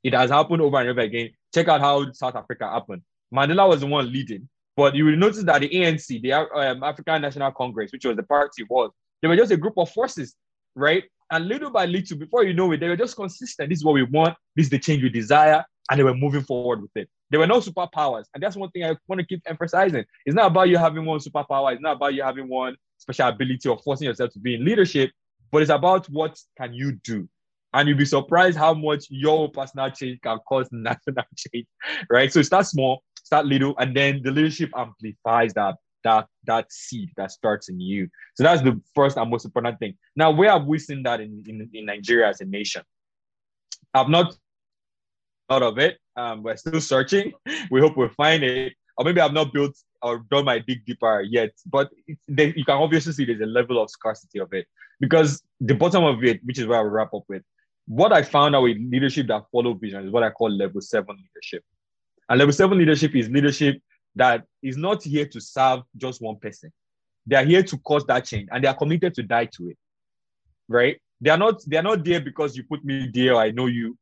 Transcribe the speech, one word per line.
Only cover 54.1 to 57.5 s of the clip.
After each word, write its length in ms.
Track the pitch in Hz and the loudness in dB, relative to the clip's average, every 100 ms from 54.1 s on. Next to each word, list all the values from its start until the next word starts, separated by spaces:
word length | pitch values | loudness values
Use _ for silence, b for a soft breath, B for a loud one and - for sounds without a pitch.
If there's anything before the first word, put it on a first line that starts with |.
| 90 _ 101 | -8 _ -12
of 140 | 90 | -8
it. 140 | 95 - _ b b | -8 -10 _ b b
Because 420 | 139 165 151 139 _ _ | 2 4 4 -2 _ _
the 140 | 123 | -2
bottom 300 | 131 170 185 | 2 2 4
of 200 | 160 117 | 2 2
it, 160 | 123 104 | 0 0
which 160 | 120 131 | -6 -6
is 80 | 113 | 0
where 120 | 117 | 0
I 40 | |
wrap 300 | 107 107 107 | 0 -2 -4
up 100 | 104 - | -8 -10
with, 140 | 98 _ | -14 _